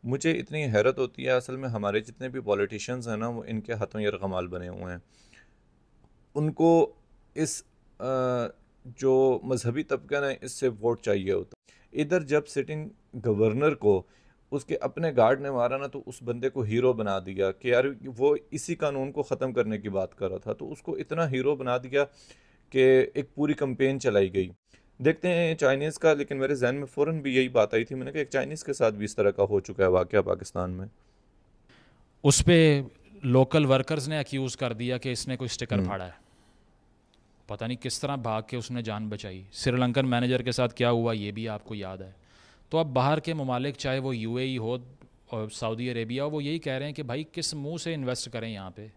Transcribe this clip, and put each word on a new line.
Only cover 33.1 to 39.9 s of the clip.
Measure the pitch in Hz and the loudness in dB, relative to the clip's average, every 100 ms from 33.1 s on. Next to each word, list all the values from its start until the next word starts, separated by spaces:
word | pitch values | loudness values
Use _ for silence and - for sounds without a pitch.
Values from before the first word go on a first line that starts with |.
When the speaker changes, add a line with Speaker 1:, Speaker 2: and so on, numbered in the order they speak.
| - 127 | -6 4
Speaker 2:
लोकल | 127 131 160 143 | 6 6 4 4
वर्कर्स | 131 131 156 135 | 4 2 -2 -2
ने | 156 | -4
अक्यूज़ | 139 135 131 - | -4 -4 -4 -4
कर | 127 | -6
दिया | 110 123 127 | -4 -4 -4
कि | 131 | -4
इसने | 120 - 127 | -6 -6 -6
कोई | 123 | -6
स्टिकर | - 120 101 | -6 -2 0
Speaker 1:
हम्म। | 95 | 0
Speaker 2:
फाड़ा | 98 90 | -4 -8
है। | - _ _ _ _ _ _ _ _ _ _ _ _ - | -14 _ _ _ _ _ _ _ _ _ _ _ _ -14
पता | 104 113 | -8 -6
नहीं | 123 | -6
किस | 131 - | -6 -6
तरह | 139 139 | -4 -4
भाग | 117 110 110 | -2 -4 -4
के | 123 | -8
उसने | 113 123 | -6 -6
जान | 113 107 107 | -6 -6 -6
बचाई। | 104 104 92 95 | -8 -10 -12 -16
श्रीलंकन | - - 123 127 | -4 -2 2 2